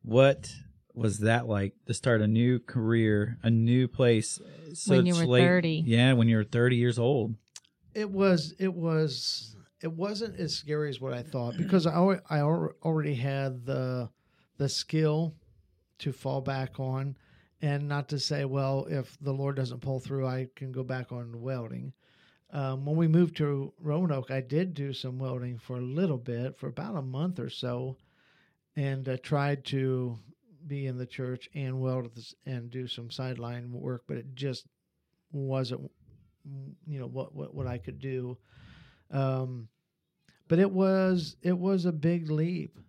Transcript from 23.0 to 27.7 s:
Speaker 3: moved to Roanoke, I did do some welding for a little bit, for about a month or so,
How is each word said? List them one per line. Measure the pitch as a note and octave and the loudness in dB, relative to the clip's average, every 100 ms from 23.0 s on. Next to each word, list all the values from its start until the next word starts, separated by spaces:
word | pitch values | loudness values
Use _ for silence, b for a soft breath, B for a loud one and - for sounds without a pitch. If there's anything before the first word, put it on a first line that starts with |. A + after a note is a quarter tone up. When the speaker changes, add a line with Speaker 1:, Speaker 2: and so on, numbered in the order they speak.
| E3 | 6
Speaker 3:
moved | D#3+ F3 F3 | 6 4 2
to | D3 C#3 C#3 _ | 0 0 -4 _
Roanoke, | D3+ D3+ F3+ C#3 B2 | -2 0 0 0 -2
I | C3 | -6
did | A#2+ D3 F#3 | -2 -2 -2
do | C#3+ C#3 | -4 -6
some | B2+ B2+ B2+ | -6 -8 -6
welding | C3 B2+ B2 A#2+ | -6 -6 -6 -10
for | - B2 | -8 -8
a | |
little | B2 C#3 F#3 C3 | -4 -2 0 -2
bit, | A#2+ A#2 B2+ - | -4 -4 -6 -6
for | - | -10
about | B2 G3 F#3+ | -8 -6 -6
a | |
month | C3+ C3 F3+ F3+ | -6 -4 -4 -4
or | A2 | -8
so, | - B2 | -6 -6